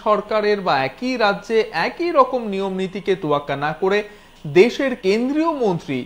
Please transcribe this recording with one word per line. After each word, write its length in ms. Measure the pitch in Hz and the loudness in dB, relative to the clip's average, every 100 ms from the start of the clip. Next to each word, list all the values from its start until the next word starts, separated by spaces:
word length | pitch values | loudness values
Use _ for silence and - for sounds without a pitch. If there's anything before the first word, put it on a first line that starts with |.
সরকারের 580 | 220 208 - 220 208 208 | 0 0 0 -2 0 0
বা 120 | 185 143 135 | 0 0 0
একই 280 | - 247 254 | -4 -4 0
রাজ্যে 400 | 208 180 - 226 - 160 214 | 0 0 0 0 0 -2 -4
একই 220 | 254 349 | -4 0
রকম 300 | 320 254 254 220 | 4 2 2 -4
নিয়ম 200 | 190 196 185 | -4 -4 -4
নীতিকে 380 | 190 196 190 185 | -6 -4 -2 -2
তোয়াক্কা 400 | 151 143 143 139 | 0 -2 -2 -4
না 160 | 147 160 | -4 -2
করে 180 | 190 208 208 - - - 151 | 0 0 -2 -12 -20 -16 0
দেশের 460 | 151 233 - 277 247 | 6 6 4 -2 0
কেন্দ্রীয় 560 | 190 214 254 302 330 | 0 0 0 0 0
মন্ত্রী 480 | 294 226 170 - 131 | 0 0 -2 -4 -6